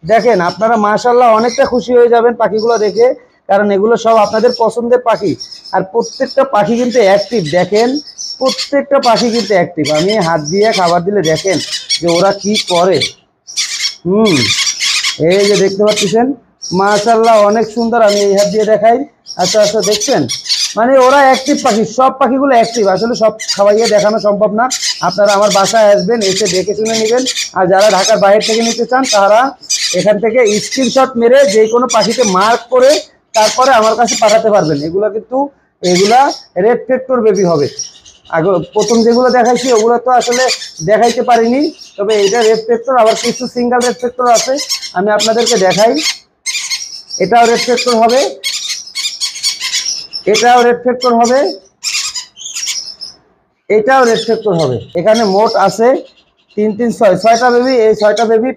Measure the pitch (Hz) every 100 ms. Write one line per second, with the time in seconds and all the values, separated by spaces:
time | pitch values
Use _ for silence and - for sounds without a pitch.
0 | 160 220 214 214 226 202 226 233 208 208
1 | 247 240 247 220 233 226 269 240 226 247
2 | 240 233 233 233 220 214 220 233 208 185
3 | 240 285 _ _ _ 196 208 196 214 233
4 | 226 226 208 220 240 240 226 240 233 247
5 | 240 202 202 131 - - - 190 - 233
6 | 226 - 269 - 262 208 - 233 247 247
7 | 202 202 202 233 156 175 180 208 240 285
8 | - - - - 262 254 - 277 277 277
9 | 247 226 240 226 202 196 175 - 139 151
10 | 180 220 165 165 147 185 214 208 175 175
11 | 175 208 160 156 190 170 - - - -
12 | 170 170 196 196 196 214 - 175 185 165
13 | - - _ _ _ - - - - -
14 | 170 196 220 156 113 - - - - -
15 | - - 156 190 202 202 190 196 208 208
16 | 208 214 254 277 _ _ - 175 196 208
17 | 214 226 226 220 208 220 220 - 233 233
18 | 214 202 202 196 202 208 208 214 220 240
19 | 294 _ _ - 185 214 208 214 190 208
20 | 240 226 127 - - - - 196 233 269
21 | 254 285 269 262 285 277 254 214 220 -
22 | 262 262 269 262 277 247 226 240 196 185
23 | 226 226 214 214 - - 202 208 226 208
24 | 208 214 208 202 208 208 254 - - -
25 | 170 185 208 196 208 190 190 226 214 202
26 | 180 233 196 185 208 175 185 208 220 226
27 | 220 240 262 - - 180 185 190 214 190
28 | 190 208 196 208 214 220 233 226 233 254
29 | 262 214 196 214 262 - - - - 180
30 | 196 208 220 214 233 208 - - 247 262
31 | 262 233 233 262 277 208 220 233 247 226
32 | 202 233 240 185 208 233 - 254 254 311
33 | - _ _ - 214 - 262 247 220 214
34 | 233 233 220 214 220 202 165 147 151 175
35 | 214 208 - 254 285 _ _ _ 180 180
36 | 202 240 277 - _ - 208 240 - 254
37 | 254 254 220 190 180 165 139 - - -
38 | - _ _ 165 165 180 180 214 214 233
39 | 226 233 254 247 240 247 247 233 220 233
40 | 240 247 240 240 254 - - - 156 220
41 | 233 226 226 233 226 254 311 302 - -
42 | 202 214 202 233 220 220 220 233 247 262
43 | 220 226 240 - 247 247 240 247 240 240
44 | 247 240 247 226 247 269 269 - - -
45 | 202 214 220 226 240 233 185 175 220 277
46 | 320 - _ _ - - - - - -
47 | - - 185 233 233 233 - 240 247 233
48 | 226 247 349 - - - - - - -
49 | - - - - - - - - - -
50 | - - - 220 233 247 240 240 247 247
51 | 254 233 233 262 339 - _ _ - -
52 | - - - _ - - - - - -
53 | - - _ _ _ _ _ 208 214 269
54 | 247 226 226 220 214 175 147 120 - 170
55 | 175 220 220 190 220 226 196 190 226 269
56 | - _ _ _ _ - 214 208 240 -
57 | 220 180 220 226 247 240 254 254 220 214
58 | 208 214 226 226 254